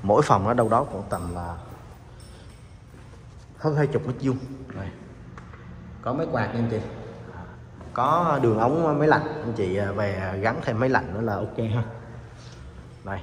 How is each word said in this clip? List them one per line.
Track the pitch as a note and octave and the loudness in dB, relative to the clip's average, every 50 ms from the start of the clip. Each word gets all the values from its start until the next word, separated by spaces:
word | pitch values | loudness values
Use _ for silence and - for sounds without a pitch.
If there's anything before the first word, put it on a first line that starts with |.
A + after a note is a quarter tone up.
| - | 6
Mỗi | G2 G#2 A#2+ | 6 6 6
phòng | D3+ - C3 G2 F#2+ | 8 8 6 6 6
nó | G#2+ A#2+ | 4 4
đâu | B2 A#2 G#2+ | 4 6 6
đó | A2 A#2+ C#3+ - | 6 4 4 2
khoảng | - F#2+ G#2 G#2 | -4 -6 -4 -4
tầm | - F2+ E2+ F2 F2 | -4 -4 -4 -4 -6
là | F2 F2 E2+ E2+ E2 - - - - - - - - - - - - - - - - - - - - - - - - - - - - - - - - - - - - - - - - | -6 -6 -6 -8 -8 -10 -14 -16 -16 -16 -18 -18 -18 -18 -18 -18 -18 -18 -18 -18 -18 -18 -18 -18 -18 -20 -20 -20 -20 -20 -20 -20 -18 -18 -18 -18 -18 -18 -18 -18 -18 -20 -20 -18 -2
hơn | - D#3 D3 | 0 2 4
hai | D3+ D3 C3+ | 4 4 4
chục | - - - B2+ | 4 0 0 0
mét | B2 - | -4 0
vuông. | C#3 C3+ B2+ - - - - - - - A2 | 2 0 0 0 -2 -8 -10 -12 -12 -10 -10
Đây. | G2+ G2 E2+ - - - - - - - - - - - - - - - - - - - - - - | -8 -8 -8 -10 -12 -16 -16 -16 -16 -16 -16 -16 -16 -16 -16 -16 -16 -16 -16 -14 -14 -14 -14 -14 -6
Có | - A#2 B2+ | -4 -2 0
máy | D3 E3 D3+ | 0 0 0
quạt | - B2 G#2+ - | 0 0 0 0
nha | - A#2+ | 0 0
anh | A#2 A#2 | 0 2
chị. | A2+ G2+ - - - - - - - - - - - - - - - - - - - - - - - | 0 -2 -4 -4 -8 -10 -12 -12 -12 -14 -14 -14 -12 -12 -14 -14 -14 -16 -16 -16 -16 -14 -14 -8 -2
Có | - B2 C#3 D#3 E3+ F3 E3 D3+ C#3 | 2 4 4 6 4 4 4 4 4
đường | B2+ A#2 A2 G#2+ | 4 4 6 6
ống | A2+ B2 D3 E3 E3+ D#3 D3 D3 | 6 4 6 4 4 4 4 6
máy | D3 D#3 | 6 6
lạnh, | C3+ A2 - - - - | 6 6 4 0 -4 -4
anh | - A#2 A2 A2+ | -4 -4 -2 0
chị, | G2+ F#2 F2+ | 0 0 2
à, | G2 G2+ G2 | 0 0 0
về | G2 G2+ G#2 G2+ G2 F#2 F#2+ F#2 F#2 G2 | 0 0 0 0 0 -2 -2 -2 -2 0
gắn | G2 A2+ A#2+ D#3+ D#3 | 0 0 0 0 -2
thêm | - A#2 G#2+ | -2 0 2
máy | B2+ C3 | 2 4
lạnh | C3 G#2 - D#2 F2 | 4 2 0 0 -4
nữa | G#2 | -2
là | A#2 A#2 G2+ | 0 0 0
ok | F#2+ G2+ G#2+ - - A#2 A2 G#2+ | 0 -2 -4 -2 -2 -2 0 0
ha. | A#2+ A#2 - - - - - - - - - - - - - - - - - - - - - - - - | 0 0 -2 -6 -12 -14 -14 -14 -14 -16 -16 -18 -16 -16 -16 -16 -16 -16 -16 -16 -16 -16 -18 -18 -14 -8
Đây. | G2 G2 F2+ | -6 -6 -6